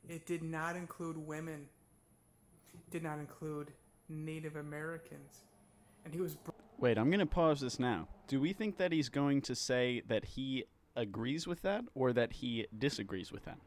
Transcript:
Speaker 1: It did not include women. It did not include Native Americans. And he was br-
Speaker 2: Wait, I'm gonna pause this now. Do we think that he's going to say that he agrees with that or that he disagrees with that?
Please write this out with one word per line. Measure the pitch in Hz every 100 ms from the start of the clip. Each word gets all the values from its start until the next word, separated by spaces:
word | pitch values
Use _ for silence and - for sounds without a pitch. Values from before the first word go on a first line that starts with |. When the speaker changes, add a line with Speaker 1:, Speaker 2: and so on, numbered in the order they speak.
| -
Speaker 1:
It | 165 -
did | 170
not | 160 160 165 175
include | 170 - 165 160
women. | 156 151 160 151 143 _ _ _ _ _ _ _ _ - -
It | - -
did | 170
not | 160 151
include | 147 - 156 151 147 - _ _ -
Native | 156 156 156 156 151
Americans. | 147 147 160 165 - 143 139 - - - - - - -
And | 165
he | 165
was | 175 147
br- | - - - -
Speaker 2:
Wait, | 123 110
I'm | 123
gonna | 196 160
pause | 180 160 143
this | 127 -
now. | 123 98 82 - -
Do | 135
we | 156
think | 196 220 -
that | 180
he's | 165 131
going | 143 143 139
to | - 123
say | - 127 123 120 104
that | 110 -
he | - 135 131 - _ _ -
agrees | 107 104 120 156 170
with | 175
that | 190 208 240 131
or | 127
that | 120 117
he | - 123 113 - 107
disagrees | 139 - 98 95 87
with | - -
that? | -